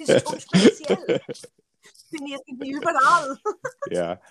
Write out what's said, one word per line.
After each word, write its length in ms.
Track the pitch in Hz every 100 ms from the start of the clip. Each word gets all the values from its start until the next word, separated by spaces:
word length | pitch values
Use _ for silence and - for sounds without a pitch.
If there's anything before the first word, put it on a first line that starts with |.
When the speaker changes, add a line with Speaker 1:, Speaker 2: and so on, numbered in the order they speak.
| 311
Speaker 1:
ist 180 | - -
schon 120 | -
speziell. 840 | - 185 214 - 294 190 - 139 -
Ich 840 | - - _ _ _ _ _ _
bin 160 | 320 285
irgendwie 440 | 381 - 254 277
überall. 640 | 285 339 302 277 339 277 277
<laughs> 460 | 415 359 508 - 554
Speaker 2:
Ja, 280 | 87 85 90 _